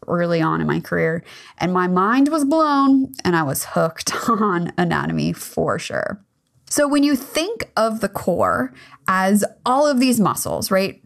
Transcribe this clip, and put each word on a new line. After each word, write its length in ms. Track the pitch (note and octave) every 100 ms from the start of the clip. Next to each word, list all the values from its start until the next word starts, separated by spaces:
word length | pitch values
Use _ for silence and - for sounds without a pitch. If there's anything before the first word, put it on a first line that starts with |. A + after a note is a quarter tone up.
| -
early 340 | F3 E3+ E3+
on 200 | D#3+ D#3+
in 60 | D#3
my 140 | D#3+
career. 440 | - F3 E3 E3+ - - - -
And 140 | F3
my 160 | F3+ F3+
mind 400 | F3+ G3 B3+ C#4+
was 160 | D#4+
blown 680 | C#4 D#4+ D#4 C#4 C4+ C4+ C4+ -
and 120 | F#3+ E3+
I 60 |
was 220 | D3 D3 -
hooked 460 | F3 E3 - - -
<laughs> 80 | -
on 440 | G#3+ G#3+ F3 E3+ -
anatomy 540 | F3 D#3 D#3 D#3 D#3
for 460 | E3+ - - - G2+
sure. 460 | - - - - _ _ _ _ -
So 180 | - D4
when 140 | C#4+
you 140 | C#4+ C4+
think 540 | - D4+ F4 A#4 - -
of 240 | A3 A3
the 80 | G3
core 640 | - - F3 - - C4 - - - -
as 360 | F#3+ F#3+ G#3 G3+ - B3
all 220 | C4 D4+
of 100 | C4
these 220 | C4 A#3+
muscles, 500 | E3+ - - D2+ -
right, 300 | F#3+ F#3+ -